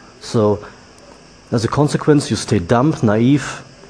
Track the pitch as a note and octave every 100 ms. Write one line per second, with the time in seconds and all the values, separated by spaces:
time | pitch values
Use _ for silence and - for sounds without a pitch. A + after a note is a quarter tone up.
0 | - - - B2 G#2+ G2+ - - - -
1 | - - - - - A#2+ A2+ - D3 -
2 | - D3 - G#2+ - G#2+ E2+ A#2+ C#3+ D#3
3 | A2+ G#2+ A#2+ C#3+ - - - -